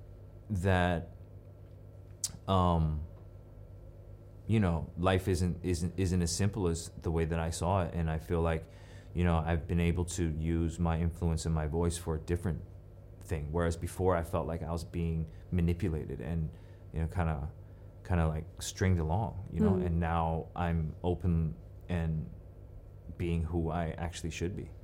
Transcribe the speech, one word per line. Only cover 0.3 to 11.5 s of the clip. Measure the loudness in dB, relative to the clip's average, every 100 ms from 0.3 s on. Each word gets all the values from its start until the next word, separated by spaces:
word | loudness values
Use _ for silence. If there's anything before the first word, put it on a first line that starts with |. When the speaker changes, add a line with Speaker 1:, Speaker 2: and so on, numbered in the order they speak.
| -16 -4
Speaker 1:
that, | 0 4 6 6 2 -2 -12 -16 -16 -16 -18 -18 -18 -18 -18 -16 -10 -10 -8 2
um, | 6 6 6 4 2 -4 -10 -16 -18 -18 -18 -16 -16 -16 -16 -16 -16 -18 -16 2
you | 6
know, | 6 4 0 0
life | 4 4 4
isn't, | 2 2 0
isn't, | 0 0 0 0
isn't | 2 4
as | 2
simple | 2 0 2 0
as | 0 -4 -6
the | -2
way | 0 2
that | 0
I | -2
saw | 0 2 2
it, | 2
and | 0 0
I | 0
feel | 0 2
like, | 2 2 -2 -16 -16 -16 -8
you | 2
know, | 4 4 4
I've | 0 2
been | 2
able | 4 4 0
to | 0 0 0
use | 2 2 2 2
my | 2 2
influence | 0 2 0 2
and | 2